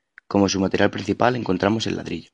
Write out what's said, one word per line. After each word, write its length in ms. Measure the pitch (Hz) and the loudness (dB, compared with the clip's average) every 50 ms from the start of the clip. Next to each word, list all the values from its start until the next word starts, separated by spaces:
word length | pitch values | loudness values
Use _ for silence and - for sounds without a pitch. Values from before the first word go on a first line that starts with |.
| _ _ _ - _ | _ _ _ -20 _
Como 220 | _ - 101 98 92 | _ 2 2 2 2
su 100 | - 95 | 2 0
material 320 | 95 90 - - 101 98 | -2 0 2 2 2 2
principal 440 | - 107 101 104 98 - 113 123 127 | 0 -2 -4 -4 0 2 2 2 2
encontramos 520 | 120 101 92 92 - 92 101 110 113 104 | 0 -2 -2 -2 0 2 2 0 0 -2
el 80 | 98 87 | -4 -4
ladrillo. 360 | 85 - 80 87 82 - _ | -6 -6 -8 -8 -10 -10 _